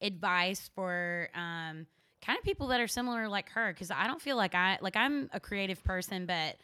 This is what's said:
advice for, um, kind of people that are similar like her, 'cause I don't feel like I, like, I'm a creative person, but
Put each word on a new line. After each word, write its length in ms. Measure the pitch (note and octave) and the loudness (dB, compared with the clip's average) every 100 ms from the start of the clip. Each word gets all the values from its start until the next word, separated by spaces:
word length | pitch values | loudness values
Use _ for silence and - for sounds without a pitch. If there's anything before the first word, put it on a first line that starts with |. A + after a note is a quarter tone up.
advice 680 | G#3 F3 G3 F3+ F#3 G3 - - | -4 0 2 4 4 0 -6 -4
for, 540 | F#3 F3 F3 F3 E3 | -2 0 0 -2 -4
um, 540 | F3 E3+ E3+ D#3+ D#3+ D#3+ _ _ _ | -4 -4 -4 -6 -8 -12 _ _ _
kind 160 | - D#4 | -2 0
of 60 | |
people 240 | G4 - C4+ | 0 0 2
that 120 | B3 | 2
are 60 | A#3 | 2
similar 400 | B3 B3 A#3 A3 | 0 0 -2 0
like 220 | G3+ - | -2 -2
her, 240 | A3+ G#3+ | -2 -2
'cause 180 | E3 F3 | -2 -4
I 160 | C#3+ G#3+ | 0 0
don't 140 | D#4+ | 0
feel 140 | C#4+ B3+ | 0 2
like 200 | F#3+ F3+ | 4 4
I, 220 | F#3 F#3+ | 4 2
like, 140 | F#3+ G#3+ | 0 2
I'm 340 | C4 D4 C4+ | 2 2 -2
a 80 | - | -6
creative 440 | - G3+ F#3+ F#3 | -4 -2 -2 -2
person, 420 | - F#3 - F#3 F3+ | -2 -2 -2 -4 -2
but 320 | F3 D#3 - | 0 -2 -4